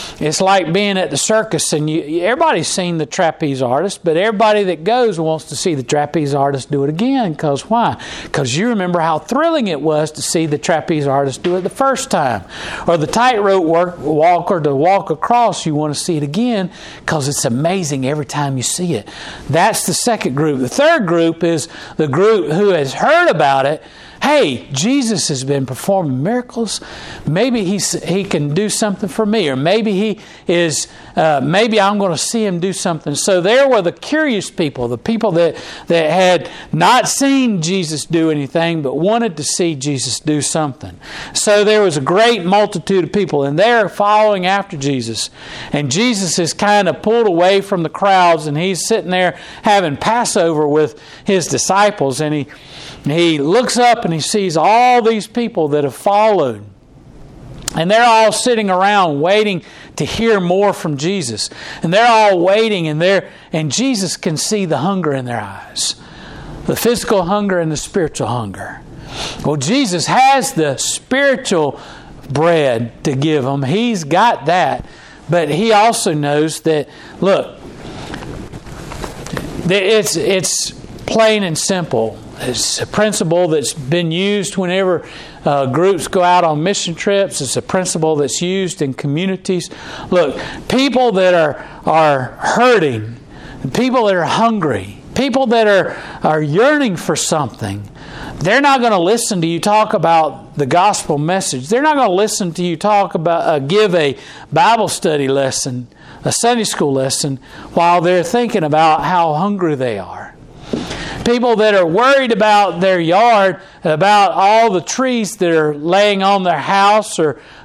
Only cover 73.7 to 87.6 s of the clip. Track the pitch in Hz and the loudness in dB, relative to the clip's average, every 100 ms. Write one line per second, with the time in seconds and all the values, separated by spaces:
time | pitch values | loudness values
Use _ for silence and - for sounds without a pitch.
73.7 | 196 240 208 147 175 233 - 143 180 143 | 0 0 -4 0 2 2 2 0 2 0
74.7 | 127 - - - - - 170 147 147 226 | -2 -8 -20 -20 -18 -2 -2 0 0 4
75.7 | 208 226 - 196 151 143 147 156 - 160 | 4 4 2 -2 -2 0 0 0 -2 -2
76.7 | 151 139 - - - 190 175 - - - | -2 -2 -12 -20 -4 0 0 -2 -12 -20
77.7 | - - - - - - - - - - | -18 -16 -14 -12 -12 -12 -14 -14 -16 -16
78.7 | - - - - - - - - - 165 | -16 -14 -10 -10 -12 -10 -8 -8 -6 0
79.7 | 196 190 220 - 165 139 190 - - - | 0 2 2 0 -2 0 0 -2 -4 -6
80.7 | - - - - 226 220 214 185 151 - | -10 -18 -12 -4 2 4 2 0 -2 -2
81.7 | 190 170 117 110 - - - 131 117 - | -2 -2 -2 -2 -6 -16 -8 -6 -4 -4
82.7 | - - - 214 - 170 170 175 156 - | -4 -4 0 0 0 0 2 2 0 -2
83.7 | 160 127 175 170 165 196 208 185 196 180 | -8 -4 -2 0 -2 0 -2 -4 -4 -2
84.7 | 185 185 160 - - - - 151 143 131 | 0 0 -2 -4 -16 -20 -6 -2 0 0
85.7 | 139 190 180 - 190 175 180 165 151 175 | 2 2 2 -2 0 4 4 2 0 -2
86.7 | 202 - 160 202 196 196 - 135 123 | -2 -6 -4 -2 0 0 -4 -6 -6